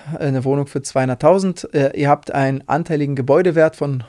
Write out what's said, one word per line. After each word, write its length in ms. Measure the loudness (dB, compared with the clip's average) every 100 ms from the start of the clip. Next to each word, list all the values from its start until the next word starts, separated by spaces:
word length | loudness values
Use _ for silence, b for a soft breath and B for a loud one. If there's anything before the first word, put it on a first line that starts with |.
| -12 -6
äh, 0 |
eine 260 | -2 -2
Wohnung 220 | 0 -2 -2
für 160 | -8
zweihunderttausend, 880 | -4 -2 -2 2 4 4 2 -4 -4 0
äh, 160 | 0 0
ihr 140 | 2
habt 220 | 2 0
einen 320 | -2 -2 -2 -2
anteiligen 500 | -4 -2 -2 -2 -2
Gebäudewert 600 | 2 2 4 4 2 2
von 280 | -4 -4